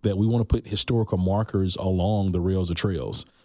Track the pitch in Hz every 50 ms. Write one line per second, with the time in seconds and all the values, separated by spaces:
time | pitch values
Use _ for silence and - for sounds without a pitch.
0 | - 104 98 98 107 110 117 117 110 - - 117 - - 107 - - - 123 117
1 | 107 - 104 90 92 95 98 107 110 - - 98 95 90 - - 95 95 92 90
2 | 90 104 107 101 98 95 90 90 85 95 95 95 90 85 85 - - 104 90 73
3 | 62 52 - - - - _ _